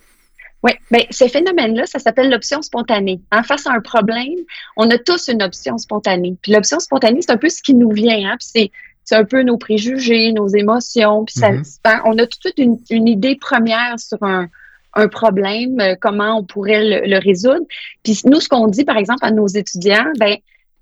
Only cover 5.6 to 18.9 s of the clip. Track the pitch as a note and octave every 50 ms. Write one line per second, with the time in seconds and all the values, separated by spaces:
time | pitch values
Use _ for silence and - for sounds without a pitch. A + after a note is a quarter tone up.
5.6 | - - A#3 A3+ - - G#3+ G#3 - G3+ F#3 F3+ F3+ F3+ F#3 - - G3 G#3+ G#3+
6.6 | G3 - D4 E4+ - - C#4 C4 B3 A3 A#3+ D#4+ F4 - A#3+ G#3+ D4 E4+ - -
7.6 | - C#4+ C4+ A#3+ A#3+ A3 G#3 G#3 A3 A#3+ A3 G#3 G3 G3 A#3 B3 - - - A#3
8.6 | G#3 - - - - - _ _ _ - A3 A3 G#3+ G#3 C4 C4 B3+ B3 A#3 -
9.6 | - - G#3+ G#3 G#3+ B3 C4 C4+ B3 A#3 A#3 A3+ A3+ A3+ A3 G#3+ G#3 G3 G3+ G#3
10.6 | G#3 G#3 A3+ B3 - - - A#3 G#3+ G#3 G#3+ G#3+ A3 - - B2 A3 G3+ B2+ C3+
11.6 | D3 - - - - A3 A3 - - A3+ A3 A3+ A#3+ A#3+ - - - F#4 - D4+
12.6 | C4 A#3+ A#3 A#3 - - A3+ A3+ A3 A#3 A3+ F#3+ G#3+ C4+ C#4 - - - C#4 A#3+
13.6 | A3+ A3+ A3 A3+ A#3+ A#3+ A#3 A#3 - - A3 - G#3 G3 F#3+ F#3 F3 F3 - -
14.6 | - - _ _ _ _ - G#3+ G#3+ G3+ - - A3+ A3 F#3+ G3+ G3 G3 G#3 A3+
15.6 | B3 B3+ C4 A#3+ G3 F#3+ F#3 F#3 - G#3+ G3+ G#3 G#3 G#3+ A3+ A3 G3 - - G3+
16.6 | G3 G3+ G#3+ G#3+ G#3+ G#3+ G3 - - G3 G3 F#3+ F#3+ G3+ F#3 F3 G#3 C4 C#4+ F4+
17.6 | D4+ - - - - - - _ - A3 G#3+ - - B3+ C#4+ E4+ - - C#4 A#3+
18.6 | A3 A3 F#3+ A#3+ C#4+ D#4